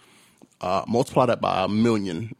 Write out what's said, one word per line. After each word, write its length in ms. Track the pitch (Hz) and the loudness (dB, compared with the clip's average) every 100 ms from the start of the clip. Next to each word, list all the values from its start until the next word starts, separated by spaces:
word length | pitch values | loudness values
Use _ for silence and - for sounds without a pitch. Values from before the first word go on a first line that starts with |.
| _ _ _ _ - - | _ _ _ _ -20 -10
Uh, 220 | 92 95 - | -4 -2 0
multiply 380 | 117 139 143 123 | 0 2 2 2
that 140 | - | 2
by 240 | 95 92 | 0 0
a 40 | 95 | 0
million 680 | 104 117 107 98 85 113 | 2 2 2 -2 -6 -8